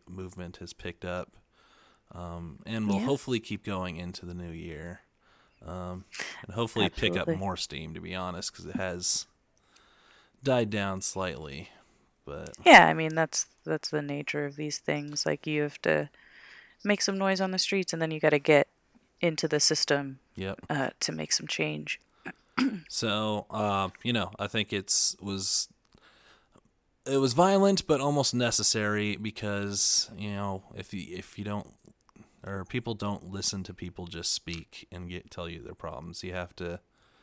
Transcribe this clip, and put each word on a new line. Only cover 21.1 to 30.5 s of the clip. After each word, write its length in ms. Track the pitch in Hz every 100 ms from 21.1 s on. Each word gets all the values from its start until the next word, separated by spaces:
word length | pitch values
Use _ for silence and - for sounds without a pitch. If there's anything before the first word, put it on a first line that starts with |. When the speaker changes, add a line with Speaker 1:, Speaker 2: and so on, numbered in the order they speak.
Speaker 2:
make 200 | 160 156
some 140 | - 156
change. 540 | - 151 151 151 - _ _ - - _ -
<clears throat> 320 | 262 208 -
Speaker 1:
So, 580 | - 113 107 107 104 -
uh, 400 | 107 104 98 92 -
you 100 | 120
know, 180 | 120 90 -
I 80 | 101
think 260 | 113 101
it's, 440 | 104 95 - - -
was, 480 | 98 98 95 - - _ _ - - - - - _ - _ _ _ _ -
it 100 | 135
was 160 | 135
violent, 540 | 120 185 196 196 190 -
but 140 | 143
almost 340 | 143 147 131
necessary 800 | 123 120 - - 110 104 104 104 98
because, 920 | 107 - 107 101 101 101 - - - 101
you 140 | 104
know, 320 | 101 101